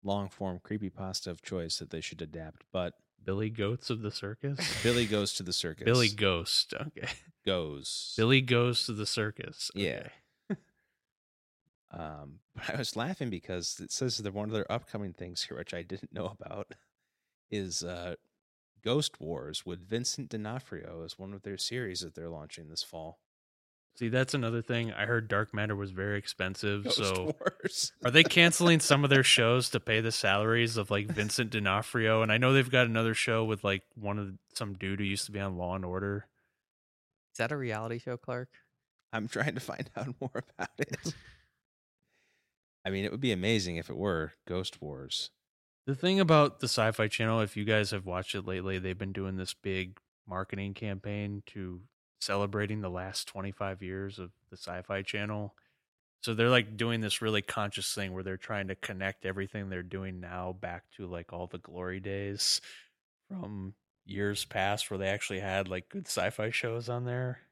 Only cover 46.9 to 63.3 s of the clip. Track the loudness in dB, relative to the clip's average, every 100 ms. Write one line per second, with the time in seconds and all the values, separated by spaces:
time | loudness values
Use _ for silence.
46.9 | 4 0 2 2 2 2 0 2 4 4
47.9 | -2 -4 -4 -4 -6 -4 -4 -2 -2 -2
48.9 | -4 -4 -4 -4 -4 -6 -6 -4 -2 -4
49.9 | -8 _ _ -8 -6 -4 -4 -6 -4 -6
50.9 | -6 -6 -4 -4 -6 -10 -10 -8 -10 -14
51.9 | _ _ _ -2 0 2 0 -2 -2 -4
52.9 | -6 -6 -6 -8 -8 -8 -4 -6 -6 -6
53.9 | -6 -6 -8 -12 _ _ -16 -10 -10 -4
54.9 | -4 -2 -4 -4 -4 -6 _ _ _ _
55.9 | _ _ _ -4 4 6 6 4 0 0
56.9 | 2 0 0 2 2 0 -2 -2 -2 -4
57.9 | -4 -4 -4 -6 -6 -4 -4 -4 -6 -6
58.9 | -4 -4 -2 -4 -4 -4 -4 -4 -6 -6
59.9 | -6 -6 -8 -8 -6 -6 -6 -8 -8 -12
60.9 | -12 -8 -8 -8 -8 -8 -10 -12 -8 -6
61.9 | -6 -4 -4 -4 -2 0 0 -2 -20 -20
62.9 | _ _ _ _